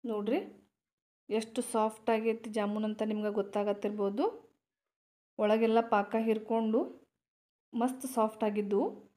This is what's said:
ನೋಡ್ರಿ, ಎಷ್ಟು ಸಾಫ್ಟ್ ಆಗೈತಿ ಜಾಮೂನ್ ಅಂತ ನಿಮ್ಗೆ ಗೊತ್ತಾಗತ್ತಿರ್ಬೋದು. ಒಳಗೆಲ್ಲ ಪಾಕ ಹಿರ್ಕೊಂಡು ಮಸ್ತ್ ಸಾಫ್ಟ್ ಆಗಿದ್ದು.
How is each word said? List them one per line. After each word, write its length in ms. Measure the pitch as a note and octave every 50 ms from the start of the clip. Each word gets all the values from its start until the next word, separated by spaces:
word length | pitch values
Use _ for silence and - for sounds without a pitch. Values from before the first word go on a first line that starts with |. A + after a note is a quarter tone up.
| -
ನೋಡ್ರಿ, 640 | A#3 A3 G#3 G#3 G#3+ B3+ F#4 - - - - _ _ _ _ _ _ _ _ _ _ _ _ _ -
ಎಷ್ಟು 320 | G#3 A3+ A3 A3+ - B3+
ಸಾಫ್ಟ್ 480 | B3 - - A3+ A3 A3 A3 - - -
ಆಗೈತಿ 400 | A3+ A3 A3 A3+ A3 A3+ - A#3
ಜಾಮೂನ್ 340 | G#3+ A3 G3+ G#3 G#3 G#3+ G#3+
ಅಂತ 180 | G#3+ G#3+ G#3+
ನಿಮ್ಗೆ 300 | A3 G#3+ G#3+ G#3+ G#3+ G#3+
ಗೊತ್ತಾಗತ್ತಿರ್ಬೋದು. 1200 | G#3 A3 G3 G3+ - G#3 G3+ G#3 G3+ G3+ - G3+ G#3+ G#3 G3+ G3 G3+ A3+ D#4+ A4+ - - - _ _ _ _ _ _ _ _ _ _ _ _ _ _ _ _ _ _ -
ಒಳಗೆಲ್ಲ 420 | G#3+ G#3 A3 A3+ A3+ A3 A3 A#3
ಪಾಕ 360 | A3+ A#3 A3 G3+ G3+ G3+ - A3+
ಹಿರ್ಕೊಂಡು 920 | A3+ A3+ A3 G#3+ G#3+ - A3+ A3+ A3+ A3 G#3+ B3+ F4+ - - - _ _ _ _ _ _ _ _ _ _ _ _ _ _ -
ಮಸ್ತ್ 320 | A#3 A#3 B3+ B3+ C4 -
ಸಾಫ್ಟ್ 380 | C4 - A#3 A3 G#3+ A3 - A3+
ಆಗಿದ್ದು. 440 | G#3+ G#3 G#3 G#3 G3+ G#3 G3+ C#4+ A4+ - - - _ _